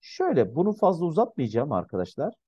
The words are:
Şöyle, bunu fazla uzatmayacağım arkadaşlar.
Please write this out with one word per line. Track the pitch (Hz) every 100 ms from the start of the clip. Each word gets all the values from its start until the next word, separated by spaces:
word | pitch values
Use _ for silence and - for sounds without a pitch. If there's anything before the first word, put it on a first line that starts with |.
Şöyle, | - - 370 214 104
bunu | 127 190
fazla | 214 196 180 175
uzatmayacağım | 160 240 - 123 110 139
arkadaşlar. | 101 85 98 90 - 151 -